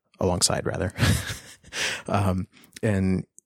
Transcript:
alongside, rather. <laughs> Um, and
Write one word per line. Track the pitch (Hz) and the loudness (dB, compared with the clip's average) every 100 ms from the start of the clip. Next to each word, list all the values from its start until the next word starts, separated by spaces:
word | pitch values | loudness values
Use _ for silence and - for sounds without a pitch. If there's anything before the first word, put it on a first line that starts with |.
| _ - | _ -2
alongside, | 90 87 - - - | 0 2 0 0 -2
rather. | 85 92 - | -4 -4 2
<laughs> | - - - - - - - - - - - | 2 2 -2 -10 -14 -20 -12 -6 -4 -4 -2
Um, | 104 98 92 - - - - | 0 2 0 -4 -12 -20 -4
and | 113 98 95 92 - - | 0 2 2 0 -2 -14